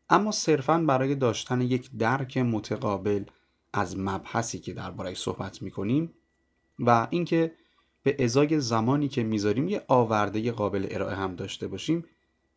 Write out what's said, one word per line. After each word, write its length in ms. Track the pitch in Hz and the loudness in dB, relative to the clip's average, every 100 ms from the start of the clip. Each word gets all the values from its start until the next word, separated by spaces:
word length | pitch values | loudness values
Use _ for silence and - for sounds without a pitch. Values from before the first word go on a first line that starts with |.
| - | 0
اما 220 | 170 214 | 2 2
صرفاً 460 | 208 - 147 131 165 | -2 2 2 4 2
برای 360 | 156 131 135 | 4 2 2
داشتن 460 | 143 127 104 - 123 | 2 0 0 -2 -2
یک 300 | 123 127 - 110 | 0 0 -4 -2
درک 400 | 113 135 131 135 | 0 0 -2 -2
متقابل 840 | 123 110 - 107 107 98 101 101 98 _ _ _ _ | 0 0 -2 -4 -2 -2 0 0 -2 _ _ _ _
از 260 | 104 92 95 | -2 -2 -2
مبحثی 600 | 98 95 - 120 117 92 | -4 -4 -4 -4 -4 -6
که 140 | - | -10
درباره‌اش 460 | 90 92 87 92 92 | -10 -10 -8 -8 -6
صحبت 440 | - 90 98 - | -6 -6 -8 -10
می‌کنیم 500 | 95 - 98 139 170 - _ _ _ _ _ - | -10 -6 -2 0 -2 -10 _ _ _ _ _ -2
و 280 | 120 117 113 | 4 4 4
اینکه 420 | 175 160 165 165 - _ _ _ _ | -2 0 0 0 -4 _ _ _ _
به 220 | 139 135 | -2 2
ازای 360 | 123 127 147 156 | 2 4 4 2
زمانی 480 | 120 113 113 143 143 | 2 2 2 2 0
که 140 | 127 | -2
می‌ذاریم 460 | 110 107 104 107 170 | 0 2 2 2 0
یه 160 | 202 - | -4 4
آورده 640 | 127 113 107 104 107 117 | 4 6 2 2 0 -2
قابل 340 | 113 101 98 95 | 0 -2 0 -2
ارائه 260 | 98 98 98 | -4 -4 -2
هم 200 | 95 90 | -4 -4
داشته 320 | 98 - 98 | -8 -8 -8
باشیم، 360 | 95 - 165 165 _ _ _ _ | -6 -2 -2 -2 _ _ _ _